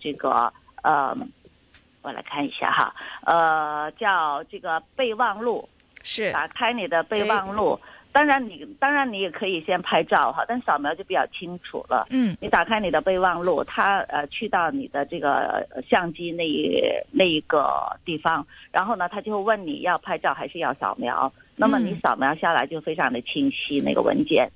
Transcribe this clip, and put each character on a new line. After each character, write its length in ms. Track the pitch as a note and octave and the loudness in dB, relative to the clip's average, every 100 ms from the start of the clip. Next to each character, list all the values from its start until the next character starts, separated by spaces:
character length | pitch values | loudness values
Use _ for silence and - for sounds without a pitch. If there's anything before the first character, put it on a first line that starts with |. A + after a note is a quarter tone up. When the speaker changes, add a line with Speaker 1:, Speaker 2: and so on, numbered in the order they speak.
Speaker 1:
这 120 | D3+ | -8
个， 360 | C3+ C3+ A#2 A#2+ - _ - | -4 0 2 2 -2 _ -2
呃， 320 | D3+ D3+ C3+ - - - - _ _ - _ _ | 2 4 2 -4 -8 -14 -20 _ _ -20 _ _
我 100 | C3+ | -12
来 120 | A2 | -12
看 220 | - D3 | -8 -6
一 60 | C#3+ | -6
下 200 | - - | -4 -2
哈， 220 | - A2+ - - - - | 0 -2 -4 -16 -6 2
呃， 680 | E3 D#3+ D#3 D3+ D3+ D3+ | 4 4 2 0 -4 -6
叫 500 | - G#3+ F3+ D#3 C#3+ | -2 0 2 0 -2
这 140 | E3 G3 | -6 -10
个 240 | F3+ D#3+ - - | -4 -6 -6 -4
备 160 | B3 | -2
忘 260 | G#3+ A#3 G3+ | 0 -2 -2
录。 280 | A#3+ F3 - _ _ - | -2 -4 -6 _ _ -18
Speaker 2:
是。 300 | - - G3+ | -10 -4 -2
Speaker 1:
打 160 | D3+ D#3+ | -2 -4
开 240 | - A#3 | -2 -2
你 160 | A#3+ E3+ | -2 0
的 140 | E3 | 0
备 200 | - G#3+ | 2 0
忘 300 | G#3 G#3 F#3+ | 2 0 0
录。 240 | G#3 F#3 - | 0 0 0
Speaker 2:
对。 60 | - - - | -6 -20 0
Speaker 1:
当 140 | C#4 D4 | 4 6
然 200 | C4+ A3 | 4 0
你， 200 | D3+ D3+ - | -10 -16 -2
当 140 | C4+ | 0
然 180 | D4 C4 | 2 0
你 100 | G3 | -2
也 100 | F#3 | -4
可 160 | - F#3+ | -4 -4
以 160 | F3 | -2
先 180 | F3+ F3+ | -2 -2
拍 220 | - F3 | 2 0
照 260 | - F3+ B2+ | 4 4 4
哈， 120 | C3+ A2+ | 0 -2
但 140 | B3 | -2
扫 160 | - D3 | 0 0
描 160 | C#3+ | 0
就 100 | E3+ | -4
比 100 | - | -2
较 120 | F3 C3 | 0 0
清 300 | - F3 F3+ | -4 -10 -10
楚 220 | - - - | -10 -10 -2
了。 180 | B2+ - | 0 0
Speaker 3:
嗯。 260 | C4 A3+ - | 0 0 0
Speaker 1:
你 80 | G#3 | 0
打 160 | F#3 | 2
开 160 | E3+ A3 | 2 0
你 100 | F#3 | 2
的 100 | D#3 | 0
备 180 | F#3+ F#3 | 2 2
忘 220 | F#3 E3+ | 2 2
录， 220 | F3+ C#3+ | 2 0
它， 360 | C3 - G3 G3 - | 0 0 2 2 0
呃， 180 | C#3+ C#3+ | -4 -4
去 220 | - G#3+ | -6 -2
到 220 | F#3+ D#3+ | 0 0
你 180 | C#3 - | -2 -4
的 160 | C#3 C#3+ | -4 -4
这 140 | E3+ | -2
个， 440 | D3 C3+ - - - | 0 2 0 -2 -4
呃， 80 | C3 | -10
相 300 | - G#3 F3 | 0 0 0
机 200 | D#3+ E3+ | -6 -6
那 140 | E3+ E3 | -4 -2
一， 360 | D3+ D#3+ - - - - | 0 0 2 2 0 -2
那 140 | C#4+ | 2
一 160 | F#3 D#3 | 2 2
个 320 | - D#3 C3+ C#3 - - | 0 2 2 0 -4 -8
地 140 | - D#3 | -8 -2
方， 280 | E3+ D#3+ F#3+ - - | 0 0 -4 -14 -4
然 140 | F3 | -2
后 120 | G3 G3 | 0 -2
呢， 120 | F3 | -4
它 120 | G3+ | -6
就 120 | G#3+ | -4
会 100 | G#3 | -2
问 240 | G#3 G#3+ E3+ | 0 -2 -2
你 140 | D3 | -4
要 160 | F3+ E3 | -2 -2
拍 200 | - D#3+ | -2 -2
照 160 | E3+ | -2
还 140 | C#3+ C#3+ | -2 -6
是 100 | E3+ | -4
要 160 | C#3+ | -4
扫 200 | - G2 - | -2 -2 -2
描， 320 | A#2+ - C3+ - _ - | -2 0 0 -2 _ 0
那 120 | C#4 | 2
么 100 | C4+ | 4
你 160 | G#3 E3 | 0 0
扫 140 | D#3 A2+ | 0 2
描 180 | C3+ | 0
下 180 | D3+ E3+ | 2 2
来 140 | D3 C#3 | 2 0
就 140 | E3 | -4
非 140 | - | -4
常 180 | D#3+ C3+ | -2 0
的 80 | B2 | -2
清 280 | - - C#3 | -4 0 0
晰， 300 | - - C#3+ | 0 -2 -2
Speaker 2:
嗯。 40 | |
Speaker 1:
那 100 | C#3 | 0
个 80 | - | 2
文 220 | - - | 2 2
件。 260 | D3+ D#3+ B2 | 4 4 2